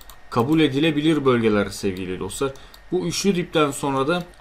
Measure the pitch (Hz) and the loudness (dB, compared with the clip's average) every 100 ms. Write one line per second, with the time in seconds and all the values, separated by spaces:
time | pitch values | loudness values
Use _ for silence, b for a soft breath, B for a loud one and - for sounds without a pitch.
0 | B B - 123 120 160 151 131 160 147 | B B -6 -2 2 4 4 2 0 2
1 | 156 160 135 120 113 104 98 - 101 92 | 2 2 2 4 4 2 0 -2 -4 -4
2 | 92 92 95 - 135 - B B - 180 | -6 -6 -8 -4 -6 -6 B B -6 -4
3 | 175 156 196 180 175 165 147 135 147 135 | -2 -2 0 0 0 2 0 0 -2 0
4 | 135 180 170 - | 0 -2 -4 -2